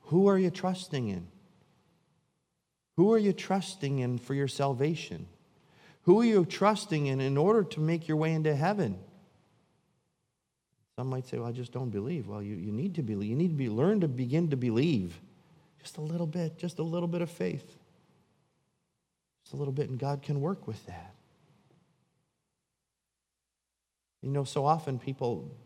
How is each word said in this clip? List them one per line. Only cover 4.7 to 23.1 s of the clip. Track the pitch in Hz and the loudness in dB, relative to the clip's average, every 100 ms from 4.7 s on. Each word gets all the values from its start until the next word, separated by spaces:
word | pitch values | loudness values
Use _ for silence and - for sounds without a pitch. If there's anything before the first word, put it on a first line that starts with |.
| 127 147 165 - 82 92 - _ _ _ _ - _ | 2 0 -2 -6 -12 -12 -18 _ _ _ _ -20 _
Who | - 202 | 6 8
are | |
you | 233 214 | 8 6
trusting | 170 - 196 208 - 156 143 | 4 4 2 2 -2 0 2
in | 135 | 2
in | 135 139 | 2 4
order | 175 226 | 4 4
to | 190 - | 2 0
make | 156 165 160 | 0 0 0
your | 156 | 0
way | 160 | 2
into | 160 156 | 2 2
heaven? | 143 165 208 127 92 - - _ _ _ _ _ _ _ _ _ _ _ _ _ _ _ _ _ | 2 2 0 -2 -4 -12 -20 _ _ _ _ _ _ _ _ _ _ _ _ _ _ _ _ _
Some | - 127 | -8 -6
might | 131 127 | -6 -6
say, | 117 | -6
"Well, | 117 | -6
I | |
just | 120 120 | -8 -8
don't | 127 127 | -6 -6
believe." | 104 113 165 101 | -4 -4 -6 -6
Well, | 104 | -8
you, | 101 | -8
you | 101 101 | -6 -6
need | 104 190 | -4 -4
to | 165 | -4
believe. | 117 104 104 | -4 -4 -2
You | 127 | 0
need | 180 | 0
to | 151 | 0
be, | 127 | -2
learn | 107 165 214 | 2 2 2
to | 160 | 0
begin | 123 120 151 170 | -2 0 0 0
to | 139 | 0
believe. | 123 113 160 127 90 82 - _ _ _ _ _ | 0 2 2 2 -2 -8 -20 _ _ _ _ _
Just | - - | -18 -10
a | |
little | 156 170 165 | -6 -4 -4
bit, | 175 160 165 | -2 -4 -4
just | 175 170 | -8 -4
a | |
little | 165 170 175 | -4 -2 -2
bit | 170 | -2
of | 170 | -4
faith. | - 180 139 - - _ _ _ _ _ _ _ _ _ _ _ _ _ _ _ _ | -4 -4 -4 -10 -20 _ _ _ _ _ _ _ _ _ _ _ _ _ _ _ _
Just | - | -14
a | 135 | -8
little | 139 | -4
bit, | 135 143 | -4 -4
and | 127 | -4
God | 135 143 | -4 -4
can | 139 143 | -4 -2
work | 151 196 - | -2 -4 -8
with | 101 - | -12 -12
that. | 90 87 - _ _ _ _ _ _ _ _ _ _ _ _ _ _ _ _ _ _ _ | -18 -18 -20 _ _ _ _ _ _ _ _ _ _ _ _ _ _ _ _ _ _ _